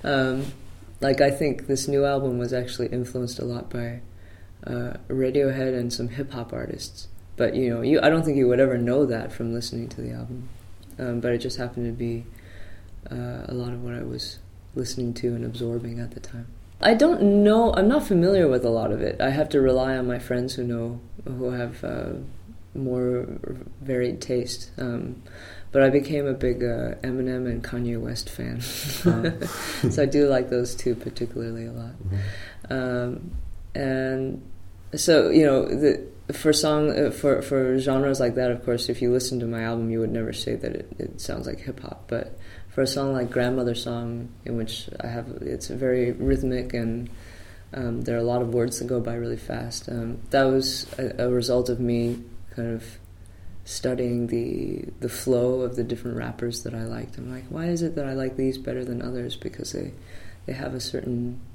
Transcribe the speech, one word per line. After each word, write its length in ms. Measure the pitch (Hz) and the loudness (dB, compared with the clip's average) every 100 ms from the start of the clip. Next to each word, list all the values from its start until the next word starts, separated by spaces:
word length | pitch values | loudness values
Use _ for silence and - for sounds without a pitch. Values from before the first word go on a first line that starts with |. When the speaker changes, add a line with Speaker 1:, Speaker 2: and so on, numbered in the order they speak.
Speaker 1:
Um, 420 | - 139 131 131 139 135 - - - - | 2 2 2 0 -4 -8 -14 -16 -16 -2
like, 220 | 135 135 | 0 4
I 80 | 139 | 4
think 380 | 139 151 123 - | 4 0 0 0
this 200 | 135 139 | 0 2
new 180 | 139 139 | 2 4
album 340 | 139 135 123 | 2 0 0
was 140 | 120 | 0
actually 340 | 127 120 - 120 | -2 -4 -2 -2
influenced 500 | 127 123 127 120 - | -2 -4 -4 -4 -4
a 80 | 120 | -4
lot 240 | 120 - | -4 -6
by, 320 | 120 120 120 - - - - - - - | -6 -4 -6 -12 -16 -18 -18 -18 -14 -8
uh, 280 | 123 120 - - | -4 -4 -6 -4
Radiohead 720 | 131 131 139 135 135 131 127 | 0 2 4 4 2 0 0
and 160 | 120 | -2
some 140 | 120 120 | -2 -4
hip 240 | 117 135 | -4 -6
hop 220 | 127 117 | -6 -6
artists. 540 | 120 123 - - - - - - - | -6 -6 -8 -10 -12 -12 -12 -12 0
But, 180 | 117 | 2
you 160 | - 127 | 4 2
know, 120 | 117 | 2
you, 200 | 117 156 | 4 6
I 80 | 147 | 8
don't 160 | 165 156 | 6 4
think 120 | 139 | 4
you 100 | 127 | 6
would 120 | 123 | 6
ever 200 | 135 123 | 6 4
know 260 | 120 127 139 | 4 4 4
that 260 | 113 - | 2 -4
from 220 | - 117 | -6 -4
listening 360 | 117 120 120 117 | -4 -4 -6 -8
to 120 | 117 | -8
the 100 | 120 | -8
album. 380 | 120 120 127 127 - - - - - | -8 -8 -8 -10 -12 -14 -16 -16 -8
Um, 220 | 127 120 | -4 -2
but 140 | 120 | 0
it 40 | 120 | 0
just 200 | 127 - | 0 -4
happened 280 | 123 123 120 | -6 -4 -4
to 60 | |
be, 340 | 117 120 117 120 - - - - - - - - | -2 -4 -4 -8 -16 -16 -12 -10 -10 -12 -14 -10
uh, 340 | 123 120 123 - | -8 -6 -8 -6
a 80 | |
lot 200 | 123 123 | -4 -4
of 100 | 120 | -4
what 100 | 120 | -6
I 80 | 120 | -6
was 380 | 123 120 - - - - - | -6 -6 -8 -10 -16 -18 -10
listening 400 | - 127 - 123 117 | -6 -4 -2 -2 -2
to 120 | 123 | -2
and 180 | 117 117 | -2 -4
absorbing 540 | 117 117 120 120 117 | -4 -4 -2 -4 -6
at 120 | 120 | -8
the 80 | - | -8
time. 280 | - 117 120 - - - | -12 -12 -12 -14 -18 4
I 140 | - 226 | 6 8
don't 480 | 302 349 202 202 | 6 8 8 8
know, 300 | 208 220 233 - | 8 8 6 6
I'm 120 | 196 | 6
not 200 | 285 - | 6 4
familiar 400 | 185 175 196 160 | 6 6 8 6
with 180 | 127 127 | 6 4
a 60 | |
lot 200 | 113 110 | 2 2
of 100 | 107 | 2
it. 200 | 131 - | 0 2
I 80 | 131 | 2
have 200 | 139 151 | 2 4
to 120 | 147 | 6
rely 340 | 131 127 131 131 | 6 6 4 0
on 100 | 127 | 0
my 100 | 120 | -2
friends 380 | - 123 127 131 | 0 0 0 -2
who 80 | |
know, 360 | 120 117 117 120 - - - | -2 -2 -4 -6 -10 -10 -8
who 260 | 127 127 | -4 -2
have, 320 | 123 120 - | -2 -4 -6
uh, 300 | - - - - 135 - - - - | -6 -4 -4 -6 -8 -10 -14 -16 -10
more 540 | - 131 127 123 123 - - - 127 - - | -6 -2 0 2 0 -2 -6 -6 -8 -8 -12
varied 380 | 135 127 123 - | -2 0 2 0
taste. 520 | - 127 120 - - - | 0 0 0 -6 -8 -6
Um, 420 | 127 117 - 131 - - - - - | -4 -4 -4 -8 -12 -16 -16 -12 0
but 120 | 139 | 6
I 60 | 135 | 8
became 360 | 139 139 151 143 | 6 2 0 0
a 80 | |
big, 300 | 131 131 120 | 2 0 2
uh, 320 | 123 120 120 - | 0 0 -2 -4
Eminem 420 | 127 127 127 127 127 | -4 -2 -2 -2 -2
and 180 | 117 | -4
Kanye 360 | 123 123 123 117 | -4 -2 -2 -2
West 300 | 117 123 - | -4 -6 -8
fan. 320 | - 120 120 120 | -8 -6 -6 -6
<laughs> 40 | - 147 - 175 | -6 -6 2 4
Speaker 2:
Oh. 800 | 113 160 165 - - - - 127 | 4 0 -2 -6 -6 -6 0 0
Speaker 1:
So 140 | - | 4
I 20 | 143 | 4
do 220 | 135 143 | 6 6
like 220 | 131 127 | 6 4
those 260 | 123 120 - | 0 0 -2
two 200 | - 117 | -2 -2
particularly 680 | 123 - 117 120 117 113 117 | -4 -6 -6 -4 -6 -6 -8
a 60 | |
lot. 220 | 120 117 - | -8 -10 -8
Speaker 2:
Mm-hmm. 720 | 95 101 98 - - - - | -4 -2 -2 -6 -10 -12 -4
Speaker 1:
Um, 580 | 131 127 123 123 127 175 - - - - - | -2 0 0 0 -4 -6 -6 -6 -6 -8 -4
and 680 | 139 131 131 131 131 135 - - - - - 151 | 0 0 0 0 -2 -4 -8 -12 -12 -14 -10 -2
so, 340 | - 160 90 | 6 8 10
you 160 | - 151 | 8 8
know, 200 | 131 - | 6 4
the, 360 | 131 147 - - - - | 4 4 4 -2 -14 -10
for 180 | - 156 | 0 4
song, 380 | 151 156 151 151 - | 4 4 4 4 4
uh, 140 | 135 | 2
for, 300 | - 147 135 | 2 2 2
for 360 | - 135 131 131 | 2 2 4 2
genres 400 | 131 135 139 135 | 4 4 4 4
like 160 | 123 127 | 2 2
that, 160 | 127 | 2
of 140 | 120 123 | 0 0
course, 240 | 117 - | 0 0
if 120 | 120 | 0
you 100 | 123 | 2
listen 280 | 127 127 127 | 2 2 -2
to 60 | 117 | -2
my 160 | 113 | -2
album, 280 | 113 117 113 | -2 0 0
you 100 | 113 | 0
would 120 | 113 | 0
never 220 | 113 110 | 0 -2
say 220 | 110 - 113 | -4 -4 -2
that 180 | - | -2
it, 140 | - - - | -4 -8 -8
it 240 | - - | -8 -6
sounds 240 | - - - | -6 -6 -6
like 120 | - | -8
hip 200 | - - | -8 -10
hop. 240 | - - - | -10 -14 -6
But 300 | 117 - - - - - | -6 -4 -10 -12 -12 -6
for 120 | - | 0
a 60 | 131 | 0
song 260 | 139 139 | 2 0
like 160 | 135 120 | 0 0
Grandmother 460 | 127 123 131 120 113 | 2 2 2 0 0
Song, 540 | - 117 120 117 120 - - | -2 -4 -4 -6 -8 -12 -6
in 120 | 117 | -2
which 320 | 110 - - - | -2 -6 -10 -8
I 80 | 117 | -6
have, 200 | 117 120 - | -6 -6 -8
it's 260 | - - - | -6 -6 -6
very 440 | 123 131 127 123 | -2 2 2 2
rhythmic 640 | 120 131 131 131 127 123 | 0 2 2 2 -2 -2
and, 360 | 123 113 117 120 - - - - - - | -2 0 -2 -6 -10 -14 -16 -16 -18 -12
um, 280 | - 123 120 | -6 -4 -2
there 140 | 120 117 | -2 0
are 40 | |
a 40 | |
lot 180 | 117 123 | 2 2
of 120 | 117 | 2
words 260 | 120 120 120 | 2 0 0
that 80 | 120 | -2
go 120 | 127 | 0
by 140 | 113 | 0
really 240 | 117 117 117 | -4 -4 -6
fast. 520 | - 117 120 - - | -6 -6 -6 -8 -6
Um, 320 | 120 117 120 - | -6 -4 -6 0
that 140 | 139 131 | 4 6
was 420 | 135 131 - - - | 4 2 -4 -8 -6
a, 300 | 131 - 123 | -6 0 2
a 20 | |
result 400 | 123 120 123 123 | 2 4 2 2
of 100 | 123 | 0
me 400 | 123 120 120 120 120 - - - | 2 2 2 -2 -8 -12 -10 -6
kind 180 | 117 | -4
of 100 | 113 - - - - - - - - - | -4 -8 -16 -18 -20 -20 -14 -12 -12 -10
studying 600 | - 127 123 123 120 120 | -4 -2 0 0 0 0
the, 580 | 117 117 - - 92 - - | 0 0 -2 -2 -4 -6 -6
the 80 | 123 | -6
flow 500 | - - 123 123 127 | -4 2 4 4 2
of 160 | 123 123 | 0 -2
the 80 | |
different 320 | 120 120 120 117 | -2 -2 -4 -4
rappers 480 | 120 120 120 120 | -6 -4 -4 -4
that 100 | 120 | -6
I 120 | 117 113 | -6 -6
liked. 320 | 117 117 123 | -6 -8 -10
I'm 120 | 123 | -10
like, 140 | 127 - | -10 -8
"Why 160 | 160 170 | -4 -2
is 160 | 170 | 0
it 140 | 165 156 | 0 -2
that 100 | 139 | -2
I 80 | |
like 240 | 131 131 131 | -2 -2 0
these 200 | 131 131 | 0 0
better 280 | 127 127 123 | -4 -4 -4
than 160 | 120 | -4
others?" 340 | 123 123 120 123 | -4 -4 -6 -6
Because 380 | - - - | -8 -8 -8
they, 180 | - 50 - - - - - - | -6 -8 -10 -14 -12 -12 -12 -8
they 80 | |
have 200 | 131 139 | -6 -6
a 60 | 131 | -6
certain 640 | 120 135 - 120 120 127 - | -4 -4 -2 -2 -2 -6 -10